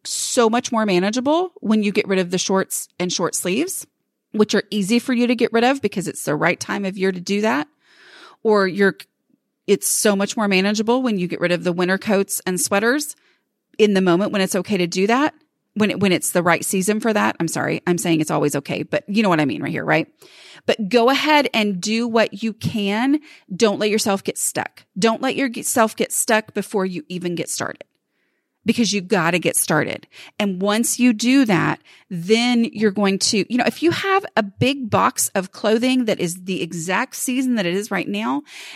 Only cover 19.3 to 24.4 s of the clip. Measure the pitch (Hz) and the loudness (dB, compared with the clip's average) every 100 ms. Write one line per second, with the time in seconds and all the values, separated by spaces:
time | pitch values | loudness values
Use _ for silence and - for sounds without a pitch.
19.3 | 165 143 85 - - - 156 - _ - | 2 0 -2 -6 -4 0 0 -2 _ -20
20.3 | - - - - - 196 240 240 269 294 | -20 -20 -6 -2 -2 2 4 4 4 4
21.3 | 302 277 220 208 185 208 226 240 226 214 | 4 2 0 0 -2 -2 -2 0 2 0
22.3 | 202 220 214 - 220 202 208 262 302 - | -2 -6 -6 -6 -4 -2 0 2 0 -2
23.3 | - - 175 220 196 214 214 226 196 - | -20 -10 0 2 2 0 0 0 -2 -4
24.3 | - | -6